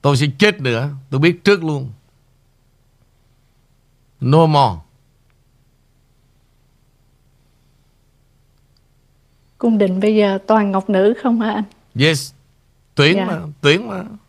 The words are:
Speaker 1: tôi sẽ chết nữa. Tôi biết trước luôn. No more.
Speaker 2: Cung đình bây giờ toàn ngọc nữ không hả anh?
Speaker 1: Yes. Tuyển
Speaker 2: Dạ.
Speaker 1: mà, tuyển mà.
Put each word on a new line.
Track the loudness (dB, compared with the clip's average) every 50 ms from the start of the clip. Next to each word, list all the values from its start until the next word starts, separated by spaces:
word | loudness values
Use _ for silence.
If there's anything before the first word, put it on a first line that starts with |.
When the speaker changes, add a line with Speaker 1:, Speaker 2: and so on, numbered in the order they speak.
Speaker 1:
tôi | 2 0 0
sẽ | 2 0 -2 0 0
chết | 0 0 0 -2
nữa. | -4 -4 -4 -4 -4 -6 -10 -12 -14 _
Tôi | -4 0
biết | 0 0 0 0 _
trước | 0 0 0 0
luôn. | -6 -6 -6 -8 -12 -16 _ _ _ _ _ _ _ _ _ _ _ _ _ _ _ _ _ _ _ _ _ _ _ _ _ _ _ _ _ _ _ _ _ _ _ _ _ _ _ _ _ _ _ _ _
No | -2 2 4 4 4
more. | 4 4 2 2 2 0 -6 -14 _ _ _ _ _ _ _ _ _ _ _ _ _ _ _ _ _ _ _ _ _ _ _ _ _ _ _ _ _ _ _ _ _ _ _ _ _ _ _ _ _ _ _ _ _ _ _ _ _ _ _ _ _ _ _ _ _ _ _ _ _ _ _ _ _ _ _ _ _ _ _ _ _ _ _ _ _ _ _ _ _ _ _ _ _ _ _ _ _ _ _ _ _ _ _
Speaker 2:
Cung | 0 0 2 2
đình | 2 0 0 0
bây | 0 0 2
giờ | 2 2 2 0 -4 0
toàn | 2 2 2 2 0
ngọc | -2 -4 -2 0
nữ | 0 2 2 2 0 0
không | -2 -2 -2 0
hả | -2 -4 -4
anh? | -6 -6 -8 _ _ _ _ _ 0
Speaker 1:
Yes. | 0 2 2 0 -6 -12 _ _ _ _ _ _ _ _ _ _ _ _ _
Tuyển | 2 2 4 4
Speaker 2:
Dạ. | 2 0
Speaker 1:
mà, | -4 -6 -8 -8 -12 -14 _
tuyển | 0 2 2 2 -2 -8
mà. | -10 -10 -12 -12 -16 -20 _